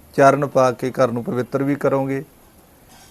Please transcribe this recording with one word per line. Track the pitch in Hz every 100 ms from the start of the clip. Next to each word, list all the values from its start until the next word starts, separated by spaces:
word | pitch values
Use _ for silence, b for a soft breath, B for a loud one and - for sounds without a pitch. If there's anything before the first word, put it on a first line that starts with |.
| - -
ਚਰਨ | 139 135 143
ਪਾ | 135 127
ਕੇ | 117 131
ਘਰ | 120 127
ਨੂੰ | 120
ਪਵਿੱਤਰ | 107 123 120 135
ਵੀ | 139 143
ਕਰੋਗੇ | 143 135 135 135 147 _ _ _ _ _ _ - -